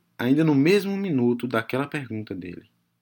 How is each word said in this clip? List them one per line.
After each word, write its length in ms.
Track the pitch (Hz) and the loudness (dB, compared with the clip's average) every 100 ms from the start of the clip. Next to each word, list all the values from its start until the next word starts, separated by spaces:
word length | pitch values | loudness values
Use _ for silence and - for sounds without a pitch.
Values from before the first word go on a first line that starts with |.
| _ - | _ -4
ainda 260 | 120 147 | 2 4
no 100 | 160 | 4
mesmo 420 | 139 147 202 190 196 | 4 4 4 0 -4
minuto 500 | 196 135 120 123 123 | -2 2 2 0 -2
daquela 400 | 120 - 127 143 | -4 -2 -4 -4
pergunta 480 | 151 123 110 104 | -8 -8 -10 -8
dele: 360 | 95 90 87 - _ _ _ | -10 -10 -14 -18 _ _ _